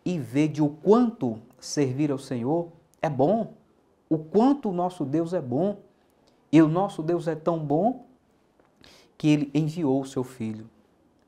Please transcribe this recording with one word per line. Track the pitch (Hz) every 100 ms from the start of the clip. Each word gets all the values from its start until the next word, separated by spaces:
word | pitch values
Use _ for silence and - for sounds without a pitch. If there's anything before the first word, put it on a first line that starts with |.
| -
e | 180
vede | 113 131 156 139
o | 147
quanto | - 180 226 240 - 123 110 - -
servir | - - 135 127 151
ao | 131
Senhor | - 127 120 170 170 - _ _
é | 160
bom", | 127 143 226 190 - _ _ _ _ -
o | 160
quanto | 156 196 254 285 214
o |
nosso | 175 180 -
Deus | 139 151 165
é | 180
bom. | 127 127 196 202 - _ _ _ _ _ -
E | 151
o | 156
nosso | 170 196 -
Deus | 160 175 160
é | 156
tão | 180 165
bom | 151 151 220 - - _ _ _ _ _ _ _ - - _ -
que | 151
ele | 151 147
enviou | 151 156 165 143 135
o | 135
seu | 135
Filho | 127 - 110 110 113 _ _ _ _ _